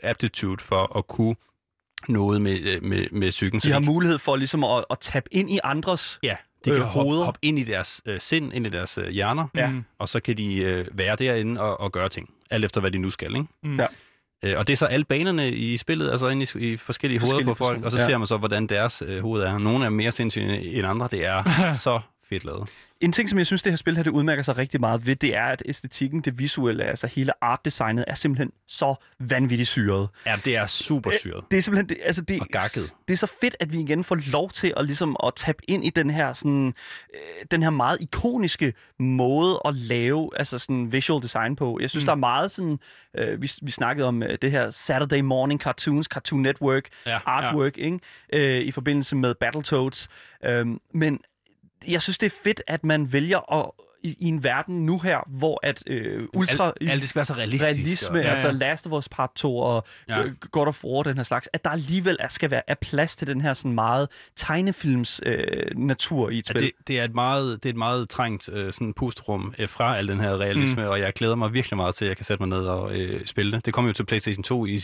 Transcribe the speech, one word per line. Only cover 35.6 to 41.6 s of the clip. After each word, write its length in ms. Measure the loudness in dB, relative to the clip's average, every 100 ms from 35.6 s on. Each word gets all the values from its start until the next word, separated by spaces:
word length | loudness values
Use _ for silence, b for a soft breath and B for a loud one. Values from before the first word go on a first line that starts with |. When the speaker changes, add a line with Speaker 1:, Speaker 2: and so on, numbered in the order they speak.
| 0
Speaker 2:
ind 180 | 0 2
i 40 |
den 200 | 2 2
her, 240 | 2 0
sådan, 340 | 0 2 2 2 -2 B B B
øh, 320 | -18 -14 -12 0
den 120 | 2
her 60 | 4
meget 280 | 4 2 0
ikoniske 720 | -2 -2 0 2 0 2 0 -2 b b
måde 640 | 2 4 4 4 4 2 0
at 100 | -2
lave, 540 | 0 0 2 2 0 -2
altså 240 | -4 -4
sådan 320 | -2 -2 0
visual 300 | 0 2 0
design 320 | 0 -2 -2
på. 220 | 0